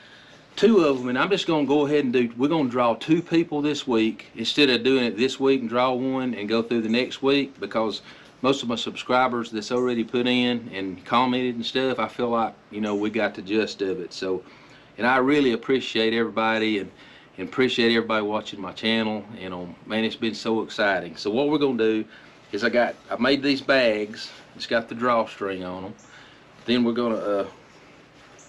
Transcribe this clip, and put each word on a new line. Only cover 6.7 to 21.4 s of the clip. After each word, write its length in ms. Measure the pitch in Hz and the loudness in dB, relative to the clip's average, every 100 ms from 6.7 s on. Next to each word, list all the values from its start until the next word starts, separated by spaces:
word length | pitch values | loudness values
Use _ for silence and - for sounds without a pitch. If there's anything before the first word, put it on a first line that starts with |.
| 120 | 0
the 80 | 110 | 0
next 340 | 117 127 - | 0 0 -2
week, 380 | 135 143 131 - | 2 2 0 -6
because 420 | 104 113 110 98 - - - - | -6 -2 -2 -4 -12 -20 -20 -2
most 240 | 127 139 | 0 0
of 40 | 120 | -2
my 60 | |
subscribers 760 | 113 - 98 - 127 127 120 113 | -4 -6 -8 0 2 2 0 -4
that's 180 | 110 107 | -8 -4
already 320 | 123 123 120 | 0 0 0
put 240 | 113 123 123 | -2 0 2
in 440 | 123 123 120 113 | 2 2 -2 -6
and 300 | 98 98 90 | -8 -6 -8
commented 500 | - 120 127 123 127 | -2 2 2 0 -2
and 100 | 117 | -4
stuff, 360 | 113 131 131 120 | -4 -2 0 0
I 80 | 110 | -4
feel 220 | - 120 | -2 -2
like, 240 | 117 110 - - | 0 -2 -6 -12
you 80 | 104 | -6
know, 160 | 107 104 | -2 -2
we 140 | 107 | -2
got 260 | 110 101 107 | 0 -2 -4
the 60 | |
gist 380 | 92 107 101 - | -4 -2 -2 -2
of 200 | 95 87 | -4 -4
it. 120 | 87 | -8
So, 300 | - 95 92 - - - - - - | -8 -4 -4 -6 -20 -20 -20 -20 -4
and 80 | 117 | 0
I 120 | 131 | 2
really 340 | 127 147 135 | 4 4 4
appreciate 640 | 113 - 131 - 110 113 | 2 0 0 0 0 2
everybody 680 | 113 110 104 110 110 110 104 | 2 0 0 0 0 0 0
and, 100 | 90 - - - - - | -4 -12 -20 -20 -20 -12
and 100 | 92 | -6
appreciate 480 | - 127 123 117 117 | 0 2 2 2 2
everybody 300 | 110 110 104 | 2 0 0
watching 340 | 107 - 101 | -4 -6 -10
my 120 | 92 | -12
channel. 520 | - 110 113 110 107 104 92 | -6 -2 0 -2 -4 -8 -12
And, 140 | 90 | -10
um, 200 | 90 87 85 - | -10 -10 -14 -6
man, 180 | 110 | -2
it's 120 | 113 - | -2 -2
been 180 | 113 | -4
so 260 | 101 117 113 | -4 -2 -2
exciting. 560 | 98 - 101 92 87 80 | -2 0 0 0 -4 -6
So 140 | 104 | -2
what 180 | 113 | 0